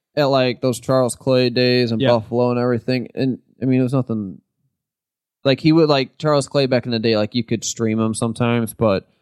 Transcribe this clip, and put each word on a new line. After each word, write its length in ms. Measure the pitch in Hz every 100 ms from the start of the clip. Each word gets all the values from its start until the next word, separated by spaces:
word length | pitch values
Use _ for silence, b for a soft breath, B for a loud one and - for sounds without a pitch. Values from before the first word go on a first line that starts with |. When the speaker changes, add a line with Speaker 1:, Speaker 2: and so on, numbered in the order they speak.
| _ -
Speaker 1:
at, 80 |
like, 360 | 135 139 127 120
those 200 | 131 120
Charles 340 | - 131 123
Clay 360 | - - 127 127
days 420 | 120 123 123 120
in 80 | 113
Speaker 2:
Yeah. 80 | 131
Speaker 1:
Buffalo 420 | 120 107 117 123
and 80 | 120
everything, 500 | 123 120 - 127 -
and, 240 | - 131 117 _ _
I 40 | 127
mean, 140 | 131
it 20 |
was 100 | 127
nothing. 480 | 135 123 110 98 73 _ _ _ _ _ _ _ _ _ _
Like, 160 | 139 135
he 100 | 160
would, 160 | 160 151
like, 300 | 143 131 -
Charles 300 | 156 147 135
Clay 180 | 147 135
back 200 | 123 127
in 60 |
the 60 | 117
day, 180 | 117 107
like, 180 | 107
you 100 | 123
could 200 | 110 110
stream 340 | - - 113 110
him 140 | 110
sometimes, 600 | 110 117 113 120 120 113
but 340 | - 113 95 - _